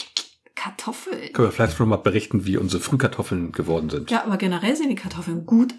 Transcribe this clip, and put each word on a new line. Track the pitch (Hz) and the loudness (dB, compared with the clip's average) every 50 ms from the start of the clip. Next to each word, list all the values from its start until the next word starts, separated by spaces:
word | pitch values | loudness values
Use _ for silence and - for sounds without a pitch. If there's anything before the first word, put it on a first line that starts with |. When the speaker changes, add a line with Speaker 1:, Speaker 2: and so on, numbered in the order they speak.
| - - - - - - _ _ _ _ - | -8 -6 -6 -8 -8 -10 _ _ _ _ -12
Speaker 1:
Kartoffeln. | - - 196 - - - 233 254 - - 381 370 - - - - | -10 -10 -10 -10 -10 -8 -8 -8 -8 -8 -8 -8 -8 -8 -4 2
Speaker 2:
Können | - 120 | 4 4
wir | 104 | 4
vielleicht | - - 113 107 - | 4 4 2 2 2
schon | - 117 110 | 2 2 4
mal | 104 | 4
berichten, | 95 - 104 92 107 - - - 101 92 | 4 2 2 2 2 0 0 0 0 2
wie | 101 95 | 2 0
unsere | - 95 92 92 87 | 2 2 0 -2 -2
Frühkartoffeln | - - 143 127 - 107 - - 104 - 95 90 87 80 | 0 0 2 2 2 2 0 -2 -4 -2 -2 -2 -2 -4
geworden | 78 - 78 85 82 82 78 78 | -4 -4 0 0 0 0 0 -2
sind. | 73 71 - - | -4 -4 -4 -2
Speaker 1:
Ja, | 240 226 - | -2 -2 0
aber | 226 196 | 0 -2
generell | 190 196 185 180 170 190 220 285 | 0 0 0 -2 0 0 -2 0
sehen | 311 311 277 | 0 0 -2
die | 202 | -2
Kartoffeln | - - 185 - 175 175 175 165 170 165 | -4 -6 -10 -10 -8 -6 -6 -6 -4 0
gut | - 233 226 247 247 - | 4 4 6 4 4 0